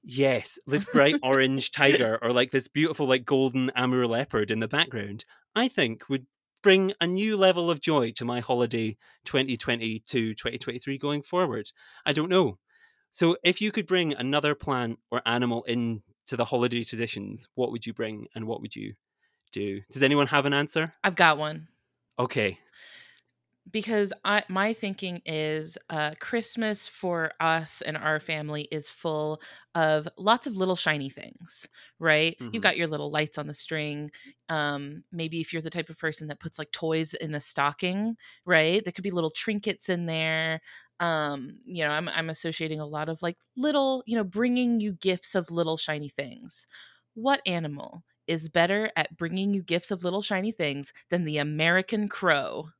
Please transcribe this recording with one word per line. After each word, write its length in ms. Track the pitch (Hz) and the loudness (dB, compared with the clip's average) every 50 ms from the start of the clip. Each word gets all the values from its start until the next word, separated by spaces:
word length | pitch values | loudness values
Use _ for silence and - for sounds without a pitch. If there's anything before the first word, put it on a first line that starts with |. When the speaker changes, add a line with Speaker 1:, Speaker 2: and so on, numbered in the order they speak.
Speaker 1:
Yes, 560 | _ - 123 131 139 135 127 117 - - - - _ | _ -8 0 2 4 4 4 2 -2 -6 -14 -14 _
this 200 | - 135 147 - | -2 -2 0 0
bright 300 | - - 151 139 147 - 294 | 2 4 6 6 6 6 2
Speaker 2:
<laughs> 40 | - | 2
Speaker 1:
orange 480 | 131 135 135 131 131 135 135 123 - | 4 4 6 4 4 2 0 -2 -4
tiger 460 | - 143 139 139 147 - 123 110 110 113 | 0 4 4 6 6 6 4 2 0 0
or, 100 | 120 117 | 0 2
like, 200 | 123 123 127 127 | 2 2 2 2
this 160 | - 135 120 | 0 -2 -2
beautiful, 380 | - _ 143 156 165 156 - 147 | 0 _ 0 2 2 2 0 2
like, 200 | 131 131 131 123 | 4 4 2 4
golden 440 | - 143 131 135 131 120 131 127 127 | 2 4 4 4 4 2 0 0 0
Amur 360 | - 123 127 127 127 127 123 | 0 0 2 2 2 2 2
leopard 420 | 117 113 117 139 - - 113 104 98 | 2 2 0 -2 0 0 0 0 0
in 100 | 110 110 | 0 -2
the 80 | 113 | -2
background, 580 | 110 139 147 165 147 127 110 101 101 101 113 - _ - _ _ _ _ | -2 0 0 0 0 -2 -6 -6 -6 -10 -12 -14 _ -20 _ _ _ _
I 120 | 214 240 | 0 0
think 420 | 254 - - 151 117 110 107 - - | 2 2 2 0 0 0 -6 -4 -4
would 160 | 135 135 127 _ _ _ _ _ _ _ | -4 -4 -4 _ _ _ _ _ _ _
bring 320 | - 202 190 190 190 185 202 _ | 6 8 8 8 6 2 0 _
a 60 | 170 | 0
new 300 | 170 180 190 208 220 214 | 0 0 0 0 0 2
level 320 | 196 190 185 185 175 170 170 | 6 6 6 6 6 2 0
of 100 | 170 143 | 0 0
joy 300 | - - 156 143 120 117 | 2 2 4 4 4 2
to 140 | 110 - 123 | -2 -4 -4
my 140 | 120 120 123 | -4 -4 -4
holiday 580 | 117 - 131 120 123 113 120 117 113 110 110 _ _ - - _ _ | -2 0 2 2 2 2 0 -2 -2 -2 -4 _ _ -20 -20 _ _
twenty 320 | - - 135 131 131 123 | -2 0 0 2 2 -2
twenty-two, 760 | 113 - - 120 117 113 113 110 110 _ - - 127 113 110 107 | -4 -2 -2 -2 -2 -2 -4 -4 -6 _ -2 0 0 0 0 -4
twenty 220 | - - 120 120 | -4 -6 -6 -6
twenty-three 400 | 120 - - 120 123 - 143 139 | -4 -8 -8 -8 -8 -6 -6 -6
going 240 | 135 147 147 147 147 139 | -4 -2 -2 -2 -4 -4
forward? 480 | - - 180 185 147 117 113 104 - _ _ - - - - - | -2 0 0 0 2 0 -4 -6 -8 _ _ -20 -20 -20 -6 -4
I 80 | - 143 | -2 0
don't 160 | 151 156 180 | 0 0 4
know. 280 | 185 190 175 120 98 _ _ _ _ _ _ _ _ _ _ _ | 4 4 4 4 0 _ _ _ _ _ _ _ _ _ _ _
So 260 | _ - 170 165 175 - - | _ 2 4 4 4 4 2
if 160 | 180 180 - | 2 2 4
you 100 | 208 214 | 0 -2
could 160 | 202 220 190 | 0 -2 0
bring 260 | - 185 180 175 160 143 | 2 2 2 2 0 -2
another 400 | - 120 131 139 151 143 147 147 | -2 -2 0 0 2 2 2 -2
plant 440 | - - - 139 127 123 117 117 - _ _ | -2 -2 -2 -2 -2 -2 -4 -6 -8 _ _
or 100 | - 123 - | -4 -2 0
animal 380 | 117 117 120 123 120 117 117 - | 2 2 2 2 2 0 -2 -2
into 400 | - 117 123 117 117 113 104 _ _ _ _ _ - - | -2 -2 0 0 -2 -4 -6 _ _ _ _ _ -10 -2
the 80 | 117 117 | -2 -2
holiday 380 | - - 123 120 123 117 120 117 | 0 2 2 2 2 0 -2 -4
traditions, 640 | - - 110 117 113 - 104 101 101 104 113 - _ _ | -6 -6 -6 -6 -6 -6 -8 -8 -10 -12 -14 -16 _ _
what 160 | - 123 120 | -4 -4 -4
would 140 | 113 117 - | -4 -6 -8
you 60 | 117 110 | -10 -8
bring 340 | - 117 110 110 107 - - _ | -6 -6 -6 -6 -10 -14 -14 _
and 100 | 117 110 | -12 -8
what 160 | 110 113 - | -6 -8 -8
would 140 | 113 110 - | -8 -12 -12
you 180 | 110 107 104 107 _ _ _ _ _ _ _ _ _ _ _ | -12 -12 -12 -12 _ _ _ _ _ _ _ _ _ _ _
do? 300 | - 101 101 104 98 98 98 _ | -8 -6 -6 -6 -6 -8 -12 _
Does 120 | - 135 139 | -2 2 2
anyone 240 | 135 147 143 143 | 4 6 4 4
have 180 | 135 156 143 139 | 4 2 2 2
an 80 | 143 139 | 2 0
answer? 400 | 139 147 151 - 160 160 160 - _ - | 0 0 0 -2 -4 -4 -4 -6 _ -2
Speaker 2:
I've 120 | 196 175 | -2 4
got 220 | 170 175 165 151 147 | 6 6 6 6 4
one. 300 | 151 151 156 160 156 - _ _ _ _ _ _ _ _ _ - | -2 -6 -6 -10 -14 -18 _ _ _ _ _ _ _ _ _ -2
Speaker 1:
Okay. 400 | 123 123 - 131 107 98 92 - _ _ _ - - - - - - - _ _ _ _ _ _ _ _ _ _ _ 185 | -2 0 0 0 0 0 -2 -4 _ _ _ -20 -20 -20 -20 -20 -20 -20 _ _ _ _ _ _ _ _ _ _ _ -6
Speaker 2:
Because 400 | - 220 202 214 233 208 202 190 - - - | -4 -4 -2 0 2 2 2 0 -2 -4 0
I, 180 | 190 202 208 - - | 2 2 2 0 0
my 240 | 185 190 196 220 226 | -2 0 0 0 0
thinking 480 | 220 - 196 196 - - 185 175 170 _ | -2 -4 -6 -6 -6 -6 -8 -8 -8 _
is, 500 | - 160 156 156 156 156 156 156 160 170 - _ _ | -4 -4 -2 -2 -2 -2 -4 -4 -8 -12 -12 _ _
uh, 240 | - 156 151 151 156 - | -4 -2 -2 -2 -4 -8
Christmas 680 | - - - 233 226 - - - 226 214 208 - - | -8 -4 -2 -2 -2 -4 -4 -4 -2 -2 -2 -4 -6
for 460 | - - - - 180 175 165 160 156 - _ | -10 -10 -6 -4 -2 -2 0 -2 -4 -2 _
us 440 | 160 165 165 165 160 151 - - - | 2 2 2 2 0 -4 -6 -4 -4
and 140 | - 156 | -4 -6
our 220 | 151 - 156 156 156 | -2 0 0 0 0
family 440 | 156 - 160 151 151 151 151 151 147 - | -2 -4 -6 -4 -4 -4 -6 -6 -6 -6
is 180 | 160 156 143 - | -6 -8 -8 -8
full 520 | - - - 170 156 151 151 151 156 151 - - - - - _ _ | -14 -6 -4 -4 -2 -2 -2 -4 -4 -6 -10 -20 -20 -20 -20 _ _
of 320 | 170 160 156 156 151 151 170 _ | 2 4 4 4 2 0 -4 _
lots 300 | - 185 202 226 240 - | -2 2 2 2 2 0
of 100 | 277 220 | -6 -2
little 180 | 190 185 185 185 | 0 0 0 0
shiny 340 | 170 - 165 151 147 139 139 | 0 2 0 0 0 -2 -8
things, 580 | - - - - - - 175 - - - - - _ - - - _ _ | -10 -14 -18 -18 -20 -20 -20 -16 -14 -14 -16 -16 _ -20 -20 -20 _ _
right? 360 | 165 165 151 151 156 165 165 _ | 2 4 4 6 4 2 0 _
You've 100 | 127 120 | -10 -6
Speaker 1:
Mm-hmm. 100 | 214 226 | -6 0
Speaker 2:
got 160 | 196 196 165 | 0 0 2
your 100 | - 170 | 2 -2
little 240 | 156 156 147 147 147 | -2 -2 -4 -6 -2
lights 260 | 147 151 156 151 - | -2 -2 -2 -2 -4
on 80 | - 147 | -10 -10
the 80 | 147 147 | -8 -10
string. 560 | - - - 160 156 151 151 147 147 151 147 _ - - 269 - _ _ | -12 -10 -6 -6 -4 -4 -6 -6 -8 -10 -12 _ -18 -20 -20 -20 _ _
Um, 560 | - 165 156 147 147 143 139 143 143 147 170 - _ | -4 -2 0 0 0 -2 -4 -6 -10 -12 -16 -18 _
maybe 280 | - 170 165 160 160 170 | -6 -4 -4 -4 -2 -4
if 140 | 160 - - | -6 -4 -6
you're 80 | 165 | -6
the 80 | 156 165 | -6 -4
type 200 | - 175 165 - | -6 -6 -6 -6
of 100 | 160 _ | -8 _
person 300 | - 160 156 - 156 151 | -6 -6 -6 -6 -10 -12
that 100 | 143 - | -12 -10
puts, 180 | - 165 - | -10 -12 -10
like, 140 | - 151 _ | -10 -10 _
toys 420 | - - - 160 160 160 160 156 - | -6 -4 0 0 2 2 0 -2 -4
in 220 | - - 151 151 | -8 -6 -6 -6
a 40 | 147 | -6
stocking, 760 | - - - - 139 147 151 - - 180 185 196 208 226 226 _ - - - _ _ | -8 -6 -2 0 0 0 0 -2 -4 -2 -2 -2 -2 -4 -4 _ -12 -20 -20 _ _
right? 400 | 175 180 160 156 160 180 208 220 | 4 6 6 6 6 4 2 0
There 100 | 180 175 | -2 -8
could 100 | - 175 | -4 -4
be 80 | 202 | -2
little 180 | 180 175 160 160 | 0 0 0 0
trinkets 580 | - - - - 214 208 202 220 185 - - | -2 -2 -2 -2 -2 -2 -2 -4 -4 -4 -2
in 200 | - 185 175 175 | -2 -2 -2 0
there. 540 | 170 165 160 160 160 160 160 160 160 160 160 _ - - - - _ _ _ | -2 -2 -2 0 0 0 0 0 -2 -2 -4 _ -14 -20 -20 -20 _ _ _
Um, 600 | 175 170 160 156 151 147 143 143 123 139 - - _ | 0 0 2 0 0 -2 -4 -6 -8 -12 -14 -18 _
you 200 | - 185 170 156 | -10 -4 -2 0
know, 80 | 147 | 0
I'm, 180 | 147 151 175 175 | 0 0 -2 -2
I'm 220 | - - 160 160 | -2 -2 -2 -4
associating 480 | 160 - - 165 156 - 160 156 156 156 | -6 -4 -6 -6 -4 -4 -4 -4 -4 -6
a 80 | 151 | -6
lot 200 | 147 151 151 156 | -6 -6 -6 -4
of, 140 | 156 165 160 | -4 -4 -4
like, 160 | - 170 175 _ _ _ _ | -4 -6 -6 _ _ _ _
little, 460 | 254 254 302 294 285 269 269 262 254 247 | -2 0 2 2 4 2 2 0 -2 -2
you 100 | 220 233 | -2 -2
know, 60 | 233 208 | -2 -2
bringing 560 | 185 175 202 240 247 247 247 254 240 240 226 | -2 0 0 0 2 2 2 2 2 2 2
you 140 | 208 214 190 | 0 -2 -4
gifts 420 | 165 - 190 180 180 - - - | -2 0 0 0 0 -2 -2 -2
of 160 | 190 170 - | -2 -2 0
little 260 | 170 170 170 160 160 | -2 0 0 0 0
shiny 320 | 156 - - 156 147 147 143 | -4 -2 -4 -4 -4 -6 -8
things. 560 | _ - 143 127 - - - - - - - _ - - - - _ _ _ _ _ | _ -8 -8 -8 -10 -16 -18 -16 -16 -16 -16 _ -20 -20 -20 -20 _ _ _ _ _
What 280 | 226 220 269 277 277 - | -4 0 2 0 2 0
animal 580 | 190 180 170 165 147 147 143 - - - 170 _ _ _ _ _ | -2 -2 -2 -2 -4 -8 -10 -12 -14 -16 -18 _ _ _ _ _
is 240 | - 165 160 160 160 | -2 -2 -2 -2 0
better 400 | _ 175 165 175 196 208 220 214 - | _ 4 4 4 4 0 0 0 0
at 200 | 165 151 - 165 | -2 -2 -2 -2
bringing 380 | _ 170 165 170 190 196 202 202 | _ -6 -4 -2 -2 0 0 0
you 80 | 196 | 0
gifts 300 | 175 - 170 175 - - | 0 0 -2 0 0 -2
of 120 | 202 175 175 | -6 -2 -2
little 200 | 180 180 202 202 | -2 -2 -2 -2
shiny 300 | - 208 185 190 220 220 | -2 -2 -2 -2 -2 -2
things 380 | - 170 147 135 139 139 - _ - _ _ | -2 -2 -2 -2 -4 -8 -10 _ -20 _ _
than 120 | 175 175 175 | -2 0 0
the 120 | 156 151 | 0 0
American 680 | 147 143 151 151 151 160 165 175 185 190 - 226 214 208 | 0 0 0 0 2 4 4 4 4 2 0 -2 -2 -2
crow? 640 | 202 - - 196 180 156 143 135 78 60 95 160 156 _ | -2 -4 0 4 4 4 4 2 -2 -4 -6 -8 -10 _